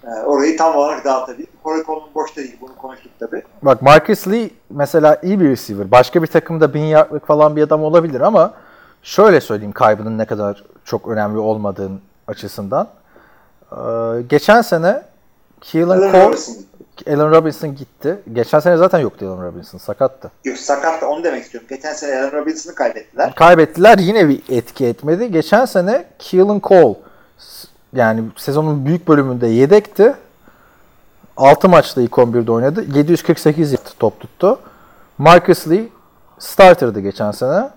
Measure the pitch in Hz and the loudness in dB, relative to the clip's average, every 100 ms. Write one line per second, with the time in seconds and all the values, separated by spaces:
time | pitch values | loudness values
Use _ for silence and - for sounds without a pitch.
0 | 120 113 120 143 147 160 156 135 147 151 | -12 -8 -4 0 0 0 0 0 -2 -4
1 | 139 131 127 123 - _ 156 160 160 156 | -4 -6 -6 -16 -20 _ -8 -8 -8 -12
2 | - 156 139 151 131 117 131 - 131 127 | -10 -10 -10 -12 -18 -18 -20 -20 -20 -20
3 | - _ 117 - - _ 139 127 131 151 | -20 _ -14 -12 -16 _ -2 2 2 2
4 | - 208 - 220 220 _ _ 143 143 170 | 0 -6 -4 -6 -6 _ _ -8 -2 0
5 | 151 151 180 202 156 123 - 101 98 123 | 2 0 -2 0 0 0 -6 -10 2 2
6 | 127 175 160 170 - 165 151 151 156 156 | 2 -2 0 -2 -2 -2 -2 -2 0 2
7 | 151 147 - 151 151 151 151 156 156 170 | 2 -4 -2 2 2 2 0 0 2 0
8 | 165 127 160 214 180 - _ _ _ _ | 0 -2 0 2 0 -2 _ _ _ _
9 | - - 214 160 - 107 104 - 117 107 | -8 2 4 4 0 -8 -8 0 0 2
10 | 110 110 110 107 104 101 _ _ - 110 | -4 -6 -6 -4 -6 -8 _ _ -10 -8
11 | - 110 104 107 110 110 104 98 98 95 | -6 -6 -4 -4 -4 -4 -6 -8 -10 -12
12 | _ _ - 104 101 - 101 135 214 _ | _ _ -16 -14 -14 -12 -6 -6 -6 _
13 | _ _ _ _ _ _ _ - 120 113 | _ _ _ _ _ _ _ -14 -8 -6
14 | 117 117 120 147 - 220 226 170 170 269 | -6 -8 -2 -2 4 2 2 -2 -2 -4
15 | - _ _ _ _ _ - 165 170 185 | -8 _ _ _ _ _ -8 -4 0 0
16 | 190 190 196 - - - - _ - - | 4 6 4 2 -8 -18 -20 _ -20 -18
17 | - 147 151 160 156 139 156 139 135 _ | -6 -2 4 4 2 -6 -12 -12 -18 _
18 | 143 196 - 117 117 151 170 170 180 180 | -8 -8 -8 -6 0 0 2 2 2 0
19 | 120 - 98 92 90 87 - 90 - 101 | -2 -6 -12 -10 -12 -14 -20 -20 -14 -4
20 | 135 - - _ 135 131 - 143 160 160 | -4 -4 -20 _ -12 -12 -6 -4 -4 -4
21 | 139 151 170 127 - 120 113 135 151 147 | -6 -4 -6 -6 -12 -20 _ -14 -12 -10
22 | 147 131 135 147 147 160 170 - 123 110 | -8 -6 -6 -6 -8 -10 -14 -6 -6 -6
23 | - 117 165 - 165 175 156 - 202 214 | -16 -6 -6 2 4 6 2 4 4 6
24 | 180 220 160 135 - 123 - - 127 113 | 4 2 2 0 -2 -6 -6 -6 -4 -4
25 | 143 175 240 165 147 208 254 196 180 262 | -4 -4 -2 -4 0 0 0 -2 -2 -4
26 | - _ - 185 196 208 - 190 139 98 | -6 _ -4 0 2 0 4 6 6 2
27 | - _ _ _ - - - _ _ 127 | -14 _ _ _ -20 -20 -20 _ _ -2
28 | 113 113 113 - - 143 156 147 135 175 | 0 0 -6 -12 -6 -4 -2 -4 -2 -4
29 | 170 147 135 123 117 113 139 208 214 - | 2 0 2 -2 0 2 4 4 2 2
30 | 214 277 _ _ _ _ _ _ _ _ | 2 2 _ _ _ _ _ _ _ _
31 | _ _ _ - 135 151 190 170 - - | _ _ _ 2 4 4 6 4 2 -2
32 | 120 - 120 117 117 117 131 175 175 139 | -2 2 2 0 -2 -2 -2 -4 -4 -2
33 | 147 170 - 165 160 151 151 131 - - | 0 0 0 0 0 0 -2 -4 -8 -4
34 | 110 - - _ 185 262 - _ _ _ | -4 -4 -20 _ -2 -2 -8 _ _ _
35 | _ - 147 175 175 175 156 180 226 _ | _ 0 6 6 6 0 2 -2 -2 _
36 | _ _ _ _ - - 190 170 123 104 | _ _ _ _ -12 6 8 8 2 -4
37 | 98 - 104 101 127 170 269 | -8 -6 -8 -4 -4 -2 -4